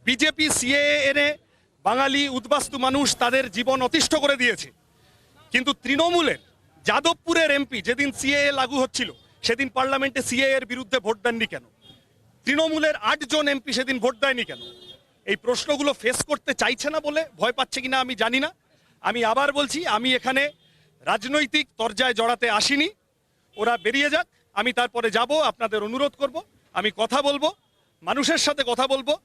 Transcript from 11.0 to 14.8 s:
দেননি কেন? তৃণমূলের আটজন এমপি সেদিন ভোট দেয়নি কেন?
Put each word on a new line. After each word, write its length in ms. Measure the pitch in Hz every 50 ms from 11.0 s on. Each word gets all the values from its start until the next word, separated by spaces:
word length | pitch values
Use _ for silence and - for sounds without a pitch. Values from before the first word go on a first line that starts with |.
| 185 202 226 208 190
দেননি 240 | 240 233 226 220
কেন? 180 | - - 139 120 117 _ _ _ - - _ _ _ _ _ _ _ _ _ _
তৃণমূলের 520 | - 277 294 320 320 311 311 302 311 302
আটজন 520 | 233 208 220 277 311 302 240 - 311 302 285
এমপি 240 | 285 269 - 294 240
সেদিন 260 | 220 262 247 269 254
ভোট 180 | 196 247 262 214
দেয়নি 240 | - 277 262 247 226
কেন? 140 | - 143 120 120 - - -